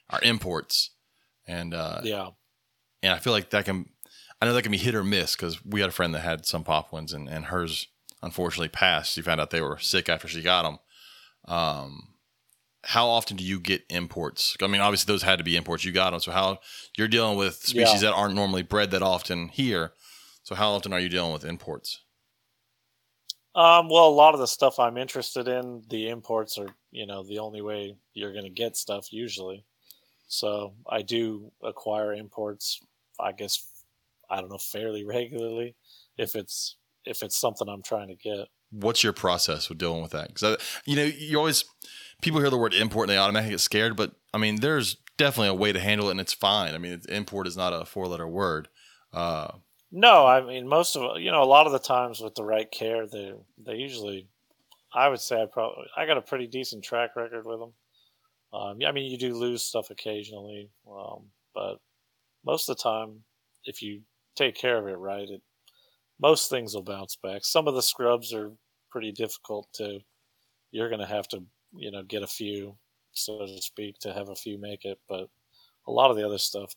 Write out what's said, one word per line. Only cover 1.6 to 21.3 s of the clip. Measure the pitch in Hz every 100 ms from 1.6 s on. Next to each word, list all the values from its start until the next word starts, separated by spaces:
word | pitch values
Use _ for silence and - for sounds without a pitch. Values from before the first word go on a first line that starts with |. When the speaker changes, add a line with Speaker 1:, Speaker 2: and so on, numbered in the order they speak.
| 85
Speaker 1:
uh, | 85 80 80
Speaker 2:
Yeah. | 110 101 92 _ _ _ _ _ _ -
Speaker 1:
and | 95
I | 87
feel | 127
like | 107 92
that | 104 101
can, | 95 - _ - - - -
I | 113
know |
that | 123
can | 110
be | 101
hit | 113 110
or |
miss, | 98 101 80 -
'cause | 87 82 -
we | 104
had | 95
a |
friend | - 87 78
that |
had | 82 80 -
some | 85
pop | 80 78 -
ones, | 80 78
and, | 73 69
and | 78 76
hers | 90 82 78 - _ _ -
unfortunately | 87 87 87 85 80
passed. | - 92 80 -
She | -
found | 82 80
out | 73
they | 82
were | 76 71
sick | - 90 87
after | 80 78
she | 82
got | 82 90 82
'em. | 76 _ _ - - - _ -
Um, | 85 80 73 69 71 - _ _ _ _ _ _ _ -
how | 117 120
often | 117 - 98
do | 92
you | 95
get | 87 90 -
imports? | 87 85 - 78 - - -
I | 98
mean, | 101
obviously | 101 98 -
those | 101
had | 95 92
to | 82
be | 85
imports. | 85 82 92
You |
got | 90 92
'em, | 85
so | -
how, | 90 95 98 - - - -
you're | 110
dealing | 117 113 101
with | 98 85
species | - 120 113 104
Speaker 2:
Yeah. |
Speaker 1:
that | 107
aren't | 98 101 98
normally | 101 92
bred | 82 104 101
that | 92
often | 95 90 - 90 82
here. | - 131 92 82 _ - - - -
So | - 95
how | 107
often | 101 98
are | 92
you | 90
dealing | 90 85